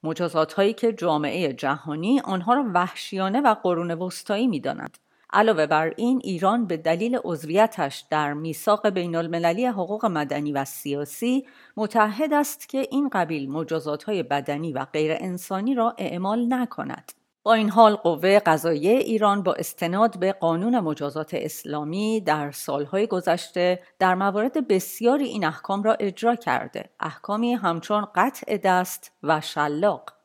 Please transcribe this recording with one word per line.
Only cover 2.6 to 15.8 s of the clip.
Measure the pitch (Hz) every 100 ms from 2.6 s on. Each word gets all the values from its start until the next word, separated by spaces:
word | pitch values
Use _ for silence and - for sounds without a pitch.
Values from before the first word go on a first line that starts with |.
| 254
وحشیانه | 175 180 - - 190 190 226
و | 285
قرون | 220 185 170 175
وسطایی | 165 180 - - 208 254
می‌داند. | - - - - _ _ _ _ -
علاوه | 220 180 151
بر | 156 160 -
این، | 233 262
ایران | - 175 185 233 208
به | 160
دلیل | 160 170 226 254
عضویتش | - 160 151 175 220 - 143 - -
در | 151 147
میثاق | 147 160 151 - 208 214
بین‌المللی | 185 175 165 165 170 170 180 247
حقوق | 196 175 214 226
مدنی | 165 147 143 147
و | 139
سیاسی | 139 - 147 143 143 - 233 262 254 - - -
متعهد | 214 226 214 208 311
است | 294 294 - -
که | 269 269
این | 269 285
قبیل | 196 165 156 135
مجازات‌های | 147 156 160 143 147 - 202
بدنی | - 143 135 143 165
و | 139
غیر | 135 151 156 160
انسانی | 185 180 - 190 220
را | 262